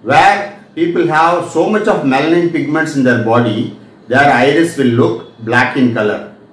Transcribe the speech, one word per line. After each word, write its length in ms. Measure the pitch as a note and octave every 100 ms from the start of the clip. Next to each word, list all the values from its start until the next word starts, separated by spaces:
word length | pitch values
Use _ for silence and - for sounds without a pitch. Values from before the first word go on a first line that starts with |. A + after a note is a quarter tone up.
where 600 | G2 D3+ F#3+ G#3 - - -
people 340 | D#3+ E3+ F3 D#3+
have 440 | D#3 E3+ F3 -
so 180 | D#3+ G3+
much 180 | G#3+ G#3+
of 180 | G3 C#3
melanin 460 | C3+ D#3 F3 E3+
pigments 440 | D#3 C3+ D#3 D#3 C#3+
in 80 |
their 200 | B2+ A#2
body, 540 | G#2+ A#2 A2+ G2+ - - - - -
their 240 | B2+ C#3+
iris 460 | A#2+ C3+ D3+ E3 C#3
will 160 | B2
look 440 | A#2 - - - -
black 360 | A2+ B2 B2+ C#3+
in 180 | B2
color. 400 | A2+ G#2 G#2 - - -